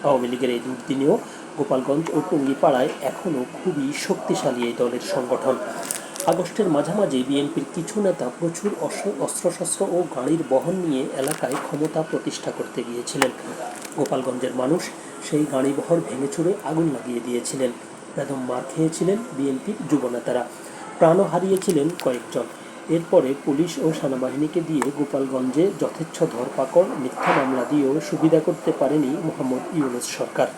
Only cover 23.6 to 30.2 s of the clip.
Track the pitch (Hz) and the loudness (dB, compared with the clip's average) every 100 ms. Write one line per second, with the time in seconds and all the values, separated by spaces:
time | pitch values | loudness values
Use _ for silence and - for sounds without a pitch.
23.6 | 175 - 170 160 147 131 127 131 156 175 | 2 2 0 2 0 0 -2 0 0 0
24.6 | 156 156 127 143 143 139 135 131 127 131 | 0 0 0 0 0 0 0 0 0 4
25.6 | 185 - 135 - 160 - 156 117 131 - | 2 2 -4 -2 -8 0 -2 0 -4 -2
26.6 | 131 175 196 262 127 - - 165 131 131 | 4 6 4 2 -4 -2 2 2 2 0
27.6 | 123 147 135 147 - 156 160 160 156 160 | 2 2 4 2 0 2 6 6 4 0
28.6 | - 156 135 151 131 156 160 - 131 127 | -2 2 2 4 2 0 -4 -2 -2 -2
29.6 | 123 175 135 123 - - | -2 0 0 -2 -6 -4